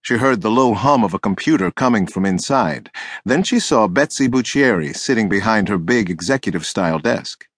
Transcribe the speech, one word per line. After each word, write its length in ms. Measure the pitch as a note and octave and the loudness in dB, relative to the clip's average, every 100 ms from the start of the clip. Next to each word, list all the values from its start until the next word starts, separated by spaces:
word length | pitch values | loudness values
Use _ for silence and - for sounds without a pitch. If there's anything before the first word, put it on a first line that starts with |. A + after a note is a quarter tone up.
She 140 | - A#2+ | -2 0
heard 220 | C3+ A#2+ | 2 2
the 120 | G#2+ | 0
low 220 | A#2+ C3 | 2 2
hum 300 | G#2+ C3+ C#3 | 2 2 2
of 100 | G2+ | 2
a 60 | E2+ | -2
computer 500 | - F#3+ - D#3 B2+ | -2 -2 0 2 0
coming 380 | - C3 A2+ F2+ | 0 0 2 0
from 180 | F#2+ G2 | -2 -2
inside. 680 | F2+ - C3+ F2+ C#2 - - - - G2+ | -2 0 0 0 -4 -12 -16 -14 -10 -2
Then 180 | C#3 | 0
she 160 | - A#3+ | 2 0
saw 280 | - C3+ G#2+ | 2 2 2
Betsy 420 | F#2 D3 - C3 | 2 0 0 0
Buccieri 640 | B2+ A2+ C#3+ C3+ F#2+ D2 - | 0 0 2 2 2 -2 -6
sitting 320 | - A#2 G#2 | -2 0 2
behind 400 | G2 G#2 A2 G2 | 0 2 0 0
her 100 | G2 | -2
big 320 | E2 B2 F#2 | 0 0 0
executive-style 880 | E2 F2 C3+ - F2 - - F2 D#2+ | -4 -2 -2 -2 -6 -6 -2 -2 0
desk. 460 | A#2 A#2+ - - - | -2 -2 -6 -16 -20